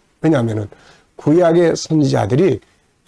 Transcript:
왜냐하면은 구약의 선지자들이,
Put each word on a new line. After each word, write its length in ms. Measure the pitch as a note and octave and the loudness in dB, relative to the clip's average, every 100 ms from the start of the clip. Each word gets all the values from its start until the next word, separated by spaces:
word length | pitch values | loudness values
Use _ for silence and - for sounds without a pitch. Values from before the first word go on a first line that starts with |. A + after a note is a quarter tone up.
| _ _ | _ _
왜냐하면은 480 | D#3+ D3 A#2 A2 G#2 - - _ _ - | -2 0 -2 -4 -8 -14 -20 _ _ -8
구약의 600 | - D#3+ E3+ E3+ E3+ - | 0 2 2 2 2 -2
선지자들이, 840 | - D#3+ C#3 C3+ G#2+ B2+ F3+ A2+ - _ _ _ | -2 -2 0 -2 -2 0 0 -2 -8 _ _ _